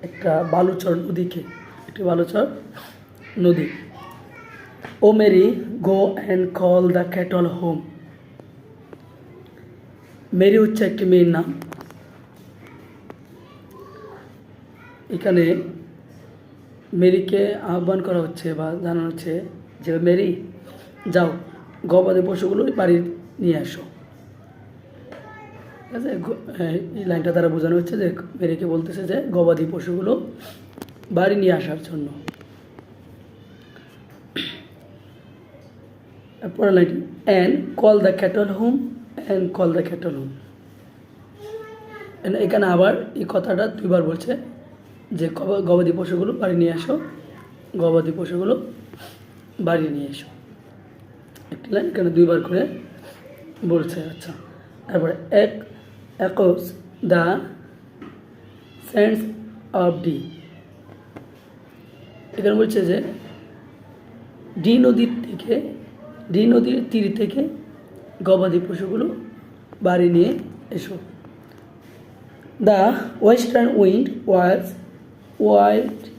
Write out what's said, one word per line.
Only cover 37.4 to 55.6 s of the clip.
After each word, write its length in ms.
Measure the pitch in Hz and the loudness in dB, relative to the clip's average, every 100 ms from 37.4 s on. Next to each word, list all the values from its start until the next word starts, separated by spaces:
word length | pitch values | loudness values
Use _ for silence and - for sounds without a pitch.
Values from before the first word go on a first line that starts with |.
| 180 - - - | 4 0 -4 2
call 240 | 220 208 190 | 6 6 4
the 120 | 185 | 2
cattle 200 | 190 208 | 0 0
home, 400 | 202 196 233 269 - - - - - | -2 0 0 0 -4 -12 -16 -16 -4
and 0 | |
call 280 | 190 175 190 | -2 -2 0
the 180 | 175 165 | 0 2
cattle 300 | 175 170 170 | -2 -6 -8
home।" 240 | 139 135 135 - - - - - - - - - - 415 440 440 440 427 427 - - | -8 -10 -14 -20 -20 -20 -20 -20 -20 -20 -20 -20 -20 -14 -14 -14 -18 -18 -18 -18 -10
এন-, 120 | - 214 | -6 -2
এখানে 300 | 202 214 190 | 0 2 2
আবার 400 | 175 190 254 - - | 4 4 2 -6 -8
এই 100 | 170 | -4
কথাটা 400 | 202 180 185 180 | -4 -2 -2 -2
দুইবার 360 | - 185 175 | -4 0 0
বলছে 340 | 160 165 - - - - - - - - - | 0 -4 -6 -8 -8 -20 -20 -20 -20 -20 -12
যে 180 | 175 160 165 | -6 -6 -4
গব-, 100 | 185 | -4
গবাদি 460 | 202 175 180 170 170 | -2 -2 -2 -2 -4
পশুগুলো 360 | 170 175 202 | -6 -4 -4
বাড়ি 220 | - 190 170 | -4 -4 -2
নিয়ে 180 | 170 | -2
আসো, 260 | 165 170 302 - - - - - - - 185 | -4 -6 -8 -8 -18 -20 -20 -20 -20 -14 -4
গবাদি 340 | 170 165 160 160 | 0 0 0 -6
পশুগুলো 540 | 175 175 190 254 - - - - - - - - - - | -6 -4 -2 -2 -4 -16 -20 -20 -20 -20 -20 -20 -20 -8
বাড়ি 280 | 175 165 156 | -2 -2 -2
নিয়ে 200 | 143 139 | -6 -8
এসো। 200 | 139 - - - - - - - - - - - - - | -12 -18 -20 -20 -20 -20 -20 -20 -20 -20 -20 -20 -20 -18
একটি 200 | - - | -18 -4
লাইন 160 | 220 349 | -4 -2
এখানে 220 | 262 175 | -2 0
দুইবার 320 | 165 170 170 | 4 4 4
করে 260 | - 180 269 - - - - - - - - - 185 | 0 -2 -4 -8 -16 -20 -20 -20 -20 -20 -20 -8 -2
বলছে। 360 | 165 151 - | 0 -2 -8
আচ্ছা, 320 | 160 - - 156 - - - - - | -12 -14 -16 -18 -18 -20 -20 -20 -4
তারপরে 260 | 190 165 - - | -2 -2 -4 0
এক, 300 | 202 214 - | 2 2 -2